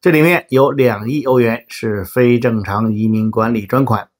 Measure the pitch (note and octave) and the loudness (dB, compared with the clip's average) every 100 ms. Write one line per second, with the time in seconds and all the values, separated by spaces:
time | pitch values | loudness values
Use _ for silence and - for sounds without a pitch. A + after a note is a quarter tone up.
0 | F#3 D#3 D#3+ F3 - C3 C3+ C#3 B2+ G#2+ | 2 2 2 2 0 2 2 2 0 0
1 | G#2+ D3 C3 B2+ A#2 A2+ - - A2+ G#2 | -6 -6 0 2 2 -2 -8 -10 -6 -6
2 | F#2 - B2 A#2+ A#2+ A2+ G2+ G2+ A2 G#2+ | -4 0 2 2 0 -2 -4 -2 -2 -2
3 | A2 A2 A2 A2 A2 A#2 G2+ B2+ C3+ G#2+ | 0 0 0 0 -2 -2 -2 -2 0 -2
4 | - | -4